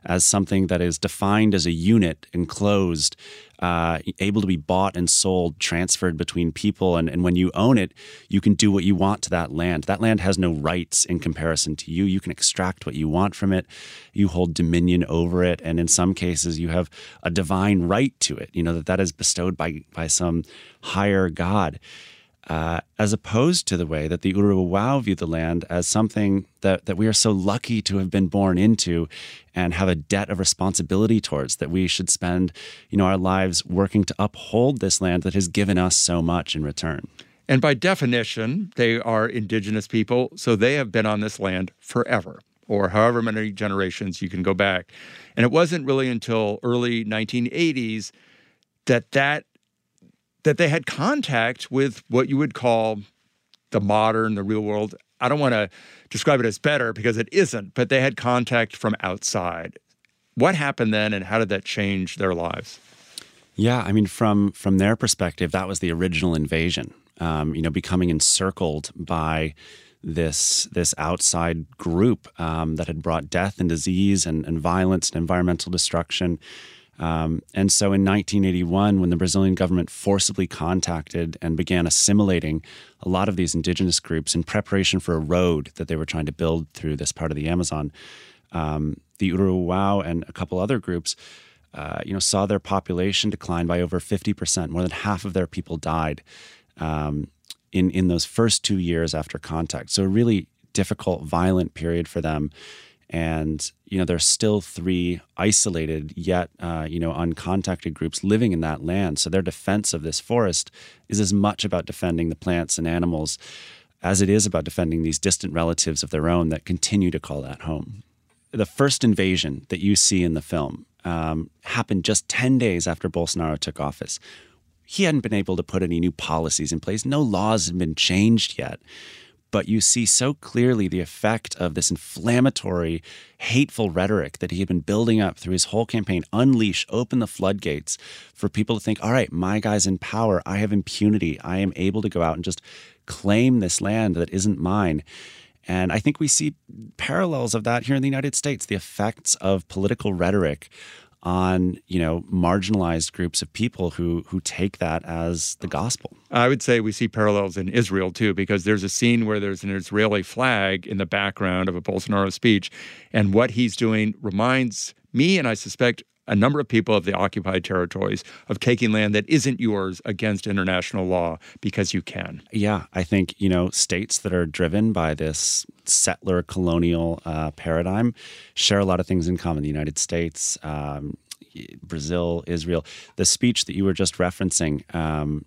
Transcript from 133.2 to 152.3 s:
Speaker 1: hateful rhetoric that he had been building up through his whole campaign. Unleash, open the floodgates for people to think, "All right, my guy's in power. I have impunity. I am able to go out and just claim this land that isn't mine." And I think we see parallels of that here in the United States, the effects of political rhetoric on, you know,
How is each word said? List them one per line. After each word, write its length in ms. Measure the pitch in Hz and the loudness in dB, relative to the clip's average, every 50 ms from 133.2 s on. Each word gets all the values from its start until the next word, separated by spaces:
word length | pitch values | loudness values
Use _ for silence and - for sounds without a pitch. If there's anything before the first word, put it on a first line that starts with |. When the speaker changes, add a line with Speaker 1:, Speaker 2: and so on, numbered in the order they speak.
| - - _ - | -20 -20 _ -10
Speaker 1:
hateful 500 | - - 113 127 143 - - - 110 98 | -4 0 2 2 2 2 0 -2 -2 0
rhetoric 480 | 78 90 92 98 107 98 76 69 - - | 0 0 0 2 2 0 0 -2 -6 -8
that 140 | 90 87 | -6 -4
he 80 | 85 87 | -2 -2
had 100 | 98 90 | -2 0
been 100 | 92 87 | 0 -2
building 400 | 76 - 101 107 117 117 113 110 | 0 0 0 2 2 4 4 4
up 180 | 101 90 78 - | 2 0 -2 -4
through 140 | - 87 | -6 -2
his 140 | 92 87 - | -2 -2 -2
whole 200 | - - 107 117 | 0 0 -2 -2
campaign. 380 | - - 113 98 - 92 87 78 - | 0 -2 -2 0 0 0 -2 -2 -2
Unleash, 540 | - 107 127 135 131 117 110 101 87 - - - | 0 4 6 6 6 6 4 2 0 -2 -4 -4
open 300 | - 113 120 - - 127 | -2 -2 -2 0 0 -2
the 80 | 113 - | -2 -2
floodgates 720 | - - 95 95 101 98 - 85 73 73 - - - - - - - - - - _ | -2 0 0 0 0 0 -2 -4 -4 -4 -4 -8 -8 -10 -10 -16 -20 -20 -20 -20 _
for 140 | - - 101 | -4 -4 -2
people 300 | - 104 107 - 117 104 | 0 0 0 0 -2 -2
to 40 | |
think, 220 | - 113 107 - - | -2 -2 -2 -2 0
"All 80 | 107 | 0
right, 180 | 120 131 107 - | 2 2 0 0
my 300 | - 85 90 92 104 107 | -2 -2 -2 0 0 0
guy's 260 | 110 110 107 104 92 | 0 0 0 2 2
in 120 | 98 95 87 | 0 0 -2
power. 440 | - - - 110 113 110 95 85 - | -4 -4 -4 0 2 2 2 0 0
I 120 | - 95 101 | -2 -2 -2
have 120 | 107 104 | 0 0
impunity. 680 | 104 101 87 - - - 104 107 107 104 92 82 71 - | 0 0 -2 -2 -2 2 2 4 4 4 2 0 -2 -4
I 160 | - - 90 95 | -6 -4 -2 -2
am 160 | 98 95 - | -2 -2 -2
able 260 | - 90 98 92 110 | -2 -2 0 0 0
to 60 | 101 101 | -2 -2
go 140 | - 87 | 0 0
out 140 | 85 80 78 | 0 0 0
and 100 | 82 85 | -2 -4
just 160 | 95 82 - - - - - - - - _ _ - | -6 -6 -8 -10 -18 -20 -20 -20 -20 -20 _ _ -16
claim 520 | - - - 98 104 110 123 131 127 117 | -12 -4 0 2 4 4 6 4 4 4
this 220 | 98 87 - - | 2 0 -2 -2
land 340 | 92 98 107 113 110 101 87 | -2 -2 0 0 0 0 0
that 140 | 85 85 - | 0 -2 -2
isn't 280 | 87 95 95 104 98 - | 0 0 0 0 0 0
mine." 460 | 80 90 98 104 101 85 78 76 76 - - - - - - - - - _ _ _ - | 0 0 0 2 2 2 0 -2 -4 -8 -18 -20 -20 -20 -20 -20 -20 -20 _ _ _ -4
And 240 | 90 92 92 90 | -2 0 0 0
I 80 | 82 107 | 0 0
think 220 | - 147 143 - | 0 0 0 0
we 80 | 160 143 | 0 0
see 240 | - - 156 151 - _ _ - - - - - - | 0 0 0 -2 -6 _ _ -20 -20 -18 -18 -18 -12
parallels 580 | - - - 143 175 190 175 156 131 123 113 110 | -8 -6 -4 -2 0 0 0 -2 -2 -2 -2 -2
of 120 | 113 104 | -2 0
that 180 | 117 117 120 110 | 0 -2 0 0
here 120 | 123 139 | 0 0
in 60 | 135 | 2
the 60 | 131 139 | 2 0
United 280 | 135 135 135 143 - | 0 -2 -2 -2 -2
States, 300 | - - 147 135 - - | -2 -2 -2 -4 -4 -4
the 100 | - 104 | -4 -4
effects 600 | 92 - - - - 101 107 - - - - - | -6 -6 -6 -6 -2 -2 -2 -2 -4 -2 -2 -2
of 320 | - - 95 98 92 - - | 0 2 0 0 0 0 -4
political 460 | - 98 98 101 120 - - 107 95 | -4 -2 0 0 0 -2 -2 -2 0
rhetoric 560 | 87 87 90 101 101 87 76 71 - - - - - - - - - - _ _ _ - | 0 2 2 2 4 2 2 0 -4 -10 -20 -20 -20 -20 -20 -20 -20 -20 _ _ _ -4
on, 540 | 90 90 92 92 92 92 92 90 90 87 - - | -2 0 2 2 2 4 2 2 2 0 -4 -6
you 140 | - 95 90 | -4 -2 0
know, 220 | 82 80 82 87 - - | 0 0 0 -2 -4 -2